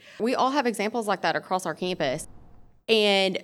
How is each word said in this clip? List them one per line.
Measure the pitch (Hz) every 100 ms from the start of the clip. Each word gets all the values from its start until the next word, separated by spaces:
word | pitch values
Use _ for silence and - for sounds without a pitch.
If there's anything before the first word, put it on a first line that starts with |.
| - -
we | 220 262
all | 254
have | 285 247
examples | 208 208 240 208
like | 190
that | 165
across | 151 - 185 180
our |
campus. | 151 180 180 147 143 - - - - - - -
And | 226 208 196 190 185